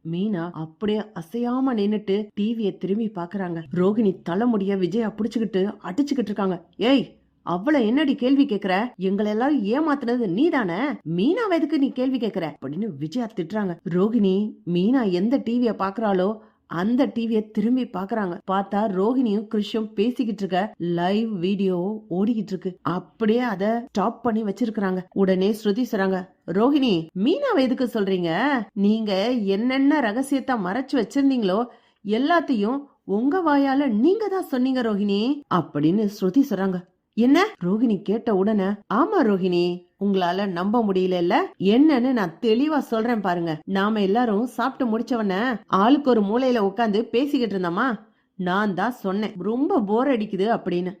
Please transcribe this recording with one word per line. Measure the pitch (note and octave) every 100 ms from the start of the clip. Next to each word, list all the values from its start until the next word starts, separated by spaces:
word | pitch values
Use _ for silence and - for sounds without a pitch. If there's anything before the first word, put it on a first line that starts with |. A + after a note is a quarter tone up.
| E3
மீனா | E3+ G#3 F#3+ E3+
அப்படியே | D#3 D#3+ - G#3+ G#3+
அசையாம | G#3 F3+ E3 A#3 A#3+ B3 C4+
நின்னுட்டு | A3+ G3+ G#3+ G#3 G3 G#3
டி | - G#3
வியை | A3+ G3+ -
திரும்பி | F3+ G3+ A3
பாக்குறாங்க. | G3 F3 G3+ F3+ E3 D#3+
ரோகிணி | E3+ F#3 G#3+ G#3 F#3
தலைமுடிய | - F3 B3 A3 F#3+ G3
விஜயா | F3+ G#3 A3
புடிச்சுக்கிட்டு | G#3+ G#3+ A#3 A3 F#3+ G3 -
அடிச்சுக்கிட்டு | F3 F#3 C#4+ B3+ G#3
இருக்காங்க. | G#3 F#3+ F3+ - -
"ஏய், | G#3+ C4+ D#3+ - _ _
அவளை | - F3 A3+ D4+ G#3+
என்னடி | C4 D4 -
கேள்வி | B3 C#4 C#4
கேக்குற? | G3+ G3 F#3 B3 -
எங்களை | F#3 G3 G#3
எல்லாரும் | G#3+ C4+ C#4+
ஏமாத்துனது | G3+ B3+ D#4+ C#4+ A#3 B3 A3
நீ | F3+ E4+
தானே? | D#4+ G3 E3+ C#4+ A3+ D3+ E3+
மீனாவை | A3+ G#4+ A4
எதுக்கு | E4 D#4 D#4
நீ | C4
கேள்வி | B3 C4 B3+
கேக்குற?" | A3 F#3+ D#3+ C#3+
அப்படின்னு | C3 D3+ A3 C#3
விஜயா | D3+ B3 A3+ -
திட்டுறாங்க. | D#3+ G#3+ G3 E3+ F3+
ரோகிணி | F3 G#3 A3+ G3 F#3+ G#3+ - -
மீனா | F3 G3 C4+ G#3+
எந்த | F3 G#3 C4+
டி | A3 A#3+
வியை | A#3+
பாக்குறாளோ | G3+ F#3+ G3 A3 F#3 F#3 A3 - _ _
அந்த | D#3+ G3 B3 C#4
டி | A#3+ A3+
வியை | A3 G#3+
திரும்பி | - G#3+ B3+
பாக்குறாங்க. | B3 F3+ F#3+ A3+ F#3+ E3+ -
பார்த்தா | F#3+ G3 G3+ A3
ரோகிணியும் | F#3 G#3 B3+ B3 G3+ A3
கிருஷும் | G#3+ G3+ A3 G#3+
பேசிக்கிட்டு | G#3+ A3+ A#3+ A3+ G#3
இருக்க | G3 F3+ G#3+ -
லைவ் | E3+ E3+ F3 G#3 A3+
வீடியோ | G3+ F3+ G3+ F#3+ F3+ F#3 G#3+ -
ஓடிக்கிட்டு | F3 G#3 A3 F3
இருக்கு. | F#3 F#3+ F3+
அப்படியே | - F3+ F3+ _ A3 A#3
அத | B3 F3+ G3+ A#3 B3
ஸ்டாப் | G#3+ G3+ A3+
பண்ணி | B3 A3
வச்சிருக்காங்க. | G#3+ G3 A#3+ G#3+ G3 F#3 F3+
உடனே | - F#3+ F#3 F#3+
ஸ்ருதி | G#3+ G#3 G3+ B3
சொல்றாங்க, | G#3+ F#3+ F#3 F#3 _ -
"ரோகிணி, | F3+ A#3+ D4 C4 E3+ D#3+ F#3
மீனாவை | A3 A4 C#5+ G4
எதுக்கு | C4 C4+ A#3+
சொல்றீங்க? | A3+ G3 F#3 E3+ E3 C4+ C4 G3+
நீங்க | G3+ G3+ A3 G#3+ F#3+ A3
என்னென்ன | B3+ G3 G3 B3 C4+ C#4 D4+
ரகசியத்தை | A#3 G#3+ C4+ C#4 - B3
மறைச்சு | F3+ A3 C#4
வச்சிருந்தீங்களோ | C#4 G3 C#4 C#4 B3+ G3 G3 A#3+ - _ _ G3+
எல்லாத்தையும் | G#3+ C#4+ E4+ E4 A#3 G3+ C#4 C#4+ _
உங்க | - G3 C4 F#4+ E4
வாயால | C#4+ C#4 C4+ C#4+
நீங்க | G#3 C#4 G#4+ G#4
தான் | F#4+ -
சொன்னீங்க | B3+ C4 B3+
ரோஹிணி" | A#3 G3+ G#3 G3+ A#3 D4 - F3+
அப்படின்னு | D#3 D3 D#3 G3+ G#3 G3+
ஸ்ருதி | F#3 A3 -
சொல்றாங்க. | F#3 F#3+ F3+ - _ _
"என்ன?" | - A#3+ D4+ G#4+ -
ரோகிணி | F3 G#3+ A#3+ F#3+
கேட்ட | - A3+ A#3 G3
உடனே, | G3 A3 F#3+ G#3 -
"ஆமா | G3+ F4+ G#4
ரோஹிணி, | A3+ G3 F#3 F3 F3 F3+ _ _
உங்களால | G3+ F#3+ F3 F#3 G3+
நம்ப | F3 F#3+ A#3+
முடியலல்ல? | A3 F#3 F#3 F3+ E3+ A#3+ F#4+ -
என்னன்னு | F#3 A#3 D#4 C4 B3+
நான் | B3 F3+ -
தெளிவா | A#3+ A3+ D4+ D4+
சொல்றேன் | - A3+ A3+ A3+
பாருங்க. | F#3+ F3 E3+ D#3 -
நாம | G3 G3+ A3
எல்லாரும் | F#3+ G#3+ B3 G3+ B3
சாப்பிட்டு | - B3 B3+ B3 A3
முடிச்சவன | A#3+ A#3+ G#3 F#3 B3+ A3 -
ஆளுக்கு | F#3 G#3+ C#4+ C#4
ஒரு | A3
மூலையில | G3 A#3 C4 A#3+
உட்கார்ந்து | G3 G3 A3+ G3+ A#3
பேசிக்கிட்டு | A#3 C#4+ C#4+ A3+ G3
இருந்தோமா, | F3+ F3 C4 G#3+ - _ _ -
நான் | F3+ F#3 G#3
தான் | F3 A3
சொன்னேன், | A#3+ G3 F#3+ G#3+ G#3
'ரொம்ப | F#3 A#3+ D#4 F#4+
போர் | G3 G#3+ C#4
அடிக்குது' | A#3+ G#3+ F3+ G#3
அப்படின்னு." | A3 - F3 F3+ -